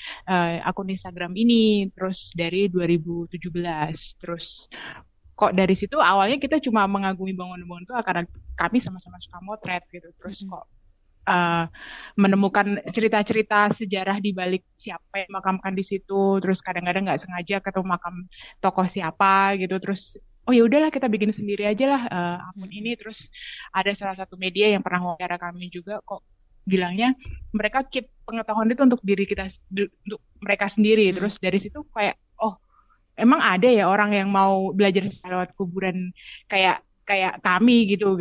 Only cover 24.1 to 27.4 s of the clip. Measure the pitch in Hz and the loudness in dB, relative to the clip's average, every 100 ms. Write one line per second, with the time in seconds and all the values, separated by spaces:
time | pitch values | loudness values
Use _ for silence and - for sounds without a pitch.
24.1 | 185 190 185 185 185 214 202 185 180 180 | -10 -12 -6 -6 2 4 4 0 -2 -2
25.1 | 165 180 175 175 175 180 180 175 208 - | -6 -6 -6 -8 -12 -12 -12 -10 -12 -10
26.1 | 196 _ _ _ _ - 185 180 190 240 | -16 _ _ _ _ 0 0 0 0 0
27.1 | 262 - - | 0 -4 -14